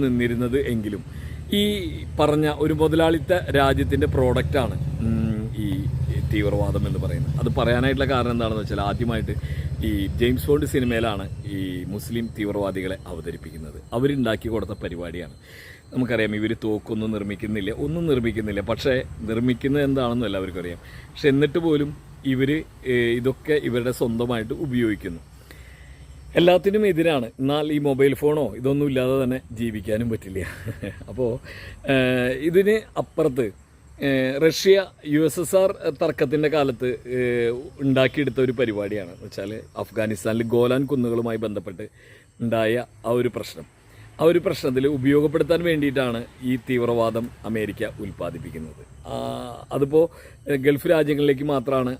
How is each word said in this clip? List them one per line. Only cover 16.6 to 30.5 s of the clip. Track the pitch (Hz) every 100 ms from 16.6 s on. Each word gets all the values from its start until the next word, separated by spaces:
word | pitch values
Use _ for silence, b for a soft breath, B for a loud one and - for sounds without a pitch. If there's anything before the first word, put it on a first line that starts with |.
തോക്കൊന്നും | 110 107 - 110 110 107
നിർമ്മിക്കുന്നില്ല, | 101 95 107 107 98 117 143
ഒന്നും | 170 165
നിർമ്മിക്കുന്നില്ല. | 127 113 110 107 98 98
പക്ഷേ | 110 143 127 127 - 110
നിർമ്മിക്കുന്നത് | 110 123 123 135 143 139
എന്താണെന്നും | 135 123 120 110
എല്ലാവർക്കും | 98 95 87
അറിയാം. | 87 85 B B B
പക്ഷെ | - 147
എന്നിട്ട് | 135 147 170
പോലും | 165 147 147 147 - - 135
ഇവർ, | 131 135 151 - - 127
ഏ, | 123 120 120
ഇതൊക്കെ | 123 131 -
ഇവരുടെ | 151 135 120 120 117
സ്വന്തമായിട്ട് | 127 113 120 117 107
ഉപയോഗിക്കുന്നു. | - 147 123 113 104 95 82 - - B B B B B B B B B 156
എല്ലാത്തിനും | 175 180 196 208 208
എതിരാണ്. | 160 165 143 117 -
എന്നാൽ | 135 147 151
ഈ | 147 143
മൊബൈൽ | 131 139
ഫോണോ | 135 147 151 123 107
ഇതൊന്നും | 131 143 147
ഇല്ലാതെ | 131 127 135
തന്നെ | 127 127 -
ജീവിക്കാനും | 113 117 107 95 107 117
പറ്റില്ല. | 110 95 95 87